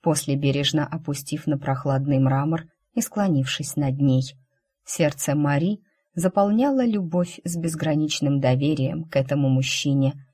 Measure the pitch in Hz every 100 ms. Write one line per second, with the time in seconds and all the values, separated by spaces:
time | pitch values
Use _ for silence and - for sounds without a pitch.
0 | - 151 - 139 143 139 143 156 147 160
1 | - 143 - 151 - 143 147 131 143 135
2 | 139 135 135 135 147 160 165 _ _ -
3 | 226 - 196 147 131 - 139 - 139 135
4 | 139 131 131 - _ _ _ _ - -
5 | 156 143 - 147 147 143 170 208 _ _
6 | _ - 180 202 202 214 277 269 247 208
7 | 175 180 175 - 170 170 165 160 156 151
8 | 156 - 147 139 131 127 143 156 131 160
9 | 165 139 131 147 139 131 131 - 143 139
10 | 135 135 -